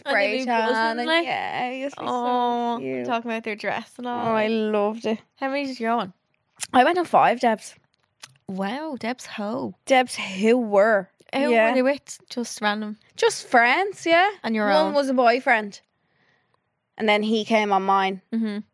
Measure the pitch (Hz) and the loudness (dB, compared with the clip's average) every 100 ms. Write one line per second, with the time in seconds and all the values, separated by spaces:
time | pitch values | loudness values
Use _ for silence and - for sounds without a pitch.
0 | 285 220 196 262 254 233 220 226 226 233 | -2 0 0 -2 -2 0 0 0 0 -2
1 | 311 330 330 107 95 - 247 262 277 - | 0 0 0 -4 -4 -6 -6 -8 -10 -8
2 | - 247 247 247 240 240 240 233 262 262 | -6 -4 -2 0 0 -2 -4 -6 -6 -8
3 | 247 233 233 226 226 214 202 - 226 - | -4 -6 -4 -8 -8 -8 -6 -6 -8 -14
4 | 247 240 233 220 214 226 214 208 208 220 | -10 -6 -2 0 0 0 0 0 -2 -2
5 | 214 220 _ _ 269 277 277 247 226 233 | -4 -6 _ _ -6 -4 -6 -6 -4 -2
6 | 190 _ _ _ _ _ - 262 269 359 | -4 _ _ _ _ _ 0 4 4 2
7 | 330 175 160 233 240 220 - - _ _ | 2 4 4 4 0 0 -6 -20 _ _
8 | _ _ - _ - 190 196 254 311 254 | _ _ -20 _ -12 -6 -6 -6 -8 -8
9 | 226 262 - - 208 254 240 - - 262 | -8 -8 -12 -8 -6 -6 -8 -12 2 4
10 | 254 - 202 185 220 247 220 202 220 208 | 4 -6 -10 0 2 2 4 4 4 2
11 | 180 _ _ 269 247 233 220 254 254 277 | -2 _ _ -2 2 4 4 2 2 -2
12 | - - _ - 233 - 208 208 214 214 | -8 -20 _ -10 -8 -2 -2 -2 -8 -12
13 | _ - 453 - - 247 233 294 403 - | _ 0 0 0 2 4 6 2 0 -4
14 | 330 330 392 381 233 220 208 202 311 294 | 2 4 4 0 -4 0 4 4 4 2
15 | 269 254 240 240 269 226 208 - _ _ | 2 4 4 4 2 2 0 -12 _ _
16 | _ _ _ _ _ _ _ _ _ - | _ _ _ _ _ _ _ _ _ -4
17 | 220 208 214 220 208 226 208 190 196 196 | 0 2 2 -2 2 0 2 0 2 2
18 | 190 190 _ 226 220 202 - | 2 -4 _ -6 -6 -8 -12